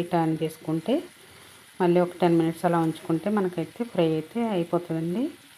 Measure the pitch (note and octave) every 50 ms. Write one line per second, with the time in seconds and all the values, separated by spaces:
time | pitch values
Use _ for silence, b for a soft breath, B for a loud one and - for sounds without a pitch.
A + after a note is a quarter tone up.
0 | E3+ E3+ - E3+ E3 D#3+ D#3+ D#3 D#3+ D#3 - - - - D#3+ E3 - - B3+ E4
1 | - - - B B B B B B B B B B - - - F#3+ F3 F3 F3+
2 | F3+ F3 F3 - F#3 F3 E3+ E3 E3 E3 E3+ - - F3 E3+ E3+ E3 D#3+ D#3 -
3 | - - E3 D#3+ - G#3 G#3+ G#3 F#3+ F#3 F3+ - D#3+ D#3+ - - A#3+ A#3 - F#3
4 | E3+ D#3+ D#3+ D#3 D#3 D#3+ - A#3 A#3 A3+ G#3 F3 E3+ E3+ - E3+ F3 - D#3+ D#3+
5 | D#3+ E3+ F3 A3 C4+ E4 - - - - -